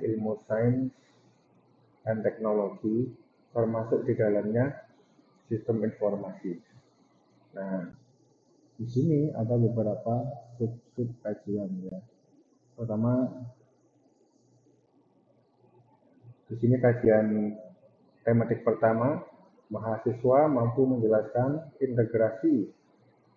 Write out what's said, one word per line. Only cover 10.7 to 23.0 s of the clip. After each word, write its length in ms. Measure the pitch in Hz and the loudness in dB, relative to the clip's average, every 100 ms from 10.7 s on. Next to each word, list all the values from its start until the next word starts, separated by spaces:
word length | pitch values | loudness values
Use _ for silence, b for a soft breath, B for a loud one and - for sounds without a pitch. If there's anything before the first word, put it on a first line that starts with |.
| - _ - 120 - | -6 _ -6 -6 -6
kajian 480 | 107 104 101 101 95 92 90 | -8 -8 -6 -4 -4 -8 -10
ya. 160 | 92 - _ _ _ _ _ _ | -12 -16 _ _ _ _ _ _
Pertama, 560 | - 110 107 120 127 127 127 120 - _ _ _ _ _ _ _ _ _ _ _ _ _ _ _ _ _ _ _ _ _ 120 _ _ _ _ - - - | -8 -4 0 2 2 0 -4 -14 -16 _ _ _ _ _ _ _ _ _ _ _ _ _ _ _ _ _ _ _ _ _ _ _ _ _ _ -20 -20 -12
di 80 | 117 | 0
sini 240 | 120 127 | 2 4
kajian 720 | 123 117 113 107 107 107 104 - - - _ _ _ _ 117 | 2 4 4 6 4 0 -2 -6 -16 -20 _ _ _ _ 0
tematik 400 | 117 - - 117 | 2 2 0 -2
pertama, 560 | 110 113 113 131 175 - - - _ - | 2 2 2 0 -2 -8 -20 -20 _ -12
mahasiswa 800 | 104 113 107 117 110 123 135 156 | -8 -4 -2 -2 0 4 4 4
mampu 320 | 127 117 135 | 2 2 2
menjelaskan 960 | 131 123 110 107 107 120 131 156 151 - | 2 2 4 4 2 0 0 -2 -8 -4
integrasi 960 | 131 120 110 110 110 - - 127 87 - _ _ | -2 0 2 2 0 2 2 2 0 -8 _ _